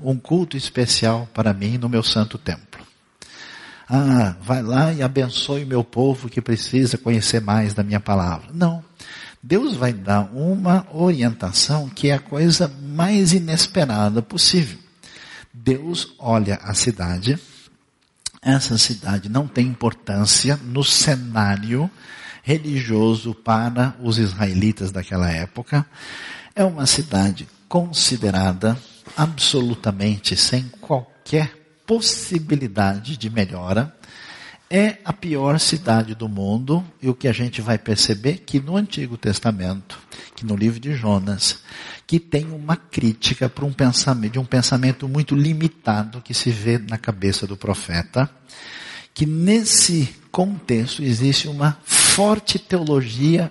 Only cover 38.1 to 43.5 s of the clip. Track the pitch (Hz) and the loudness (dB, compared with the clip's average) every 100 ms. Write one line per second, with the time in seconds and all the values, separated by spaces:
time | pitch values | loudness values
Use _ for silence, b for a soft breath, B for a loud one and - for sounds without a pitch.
38.1 | 104 127 185 - 139 139 196 208 - 131 | 0 -2 -2 -2 -2 0 -2 -2 -4 -8
39.1 | 117 113 98 117 101 92 95 - - - | -4 -2 -2 -2 -2 -2 -6 -10 -20 -20
40.1 | B B - 113 101 110 113 139 139 110 | B B -10 -4 0 0 0 -4 -2 2
41.1 | 101 98 98 - - B B B B B | 2 0 -2 -2 -4 B B B B B
42.1 | 165 - 147 160 156 151 170 - - 117 | -2 0 -4 -4 -6 -4 -4 -4 0 0
43.1 | 110 - 135 127 | 2 -2 -2 -4